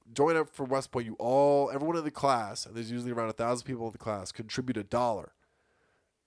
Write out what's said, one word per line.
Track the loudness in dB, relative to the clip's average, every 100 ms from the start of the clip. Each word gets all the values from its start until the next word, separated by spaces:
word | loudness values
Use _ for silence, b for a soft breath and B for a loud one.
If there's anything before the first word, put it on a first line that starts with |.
| _
join | 2 4 4
up | 0
for | -4
West | -2 -2 -2
Point, | -4 -6
you | -4
all, | 2 6 6 6 4
everyone | 0 -2 -2
in |
the | -2
class, | 0 2 2 0 -8 -10
and | -8
there's | -6
usually | -6 -4
around | -2 -2
a |
thousand | 0 0 0 -2
people | -6 -6
in |
the | -8
class, | -6 -4 -6
contribute | -10 -8 -6 -4 -4
a |
dollar. | -2 0 2 0 -6 _ _ _ _ _ _ _ _ _